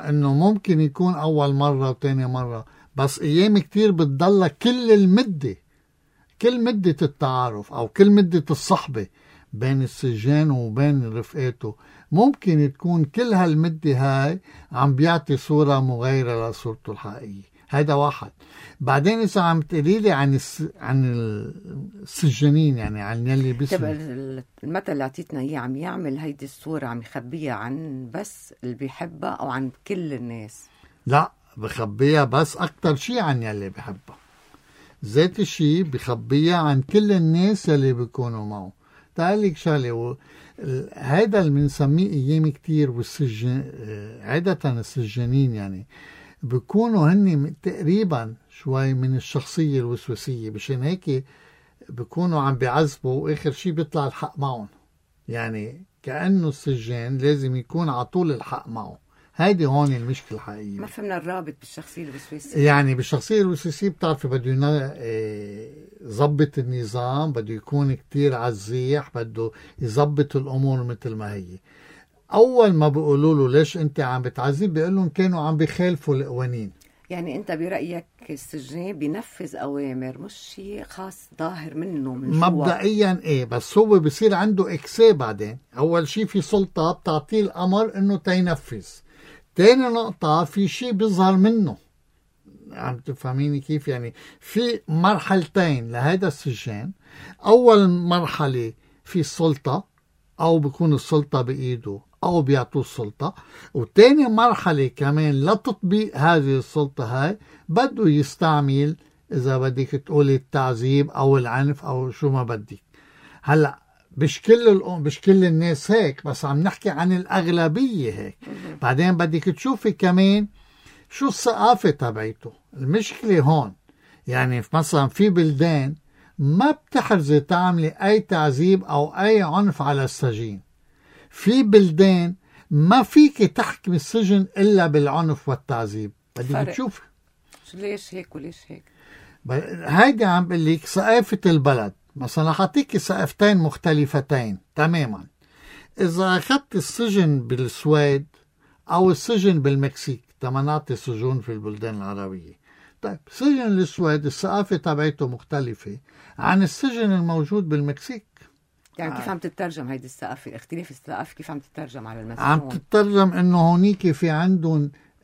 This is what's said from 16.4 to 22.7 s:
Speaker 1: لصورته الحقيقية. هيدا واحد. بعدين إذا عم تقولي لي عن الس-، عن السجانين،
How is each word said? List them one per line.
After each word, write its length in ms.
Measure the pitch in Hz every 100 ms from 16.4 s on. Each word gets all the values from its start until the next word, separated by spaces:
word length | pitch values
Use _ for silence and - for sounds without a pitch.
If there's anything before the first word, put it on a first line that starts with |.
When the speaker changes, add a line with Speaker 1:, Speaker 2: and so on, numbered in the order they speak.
| 113
Speaker 1:
لصورته 420 | 110 120 110 -
الحقيقية. 680 | 101 104 113 107 98 - _ _
هيدا 240 | 139 151
واحد. 380 | 143 147 - 104 - - - - -
بعدين 400 | 127 139 160 226
إذا 220 | 208 196
عم 200 | 170 165
تقولي 380 | 151 165 147 214
لي 120 | 208
عن 220 | 143 139
الس-، 300 | 135 - - 160 -
عن 260 | - 135 127 120 113 104 107 - - 135 196 202
السجانين، 720 | - - 156 110 147 151 151